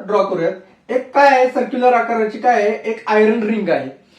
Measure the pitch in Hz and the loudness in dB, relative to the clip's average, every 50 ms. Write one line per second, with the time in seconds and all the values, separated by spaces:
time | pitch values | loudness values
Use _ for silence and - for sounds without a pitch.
0 | - 190 208 196 196 - 185 165 165 175 190 - - _ _ _ _ - 240 262 | -4 -2 0 0 0 -2 -2 -4 -4 -4 -4 -6 -12 _ _ _ _ -6 -4 -4
1 | 254 - - 277 285 277 269 254 254 247 - 269 240 - 262 247 247 247 247 233 | -4 -2 2 4 4 6 6 4 2 2 0 -2 -4 -4 -2 0 2 2 2 2
2 | 226 233 233 226 214 208 - 226 - 247 240 220 208 214 214 - - 214 226 - | 0 -2 -2 -2 -2 -4 -4 -2 0 0 2 2 0 0 -2 -4 -6 -8 -8 -6
3 | - 214 214 214 220 220 233 240 214 214 220 214 196 170 151 135 127 135 - - | -4 0 2 2 4 2 2 0 -2 -2 -4 -2 -2 -2 -2 -2 -4 -8 -14 -18
4 | _ _ _ | _ _ _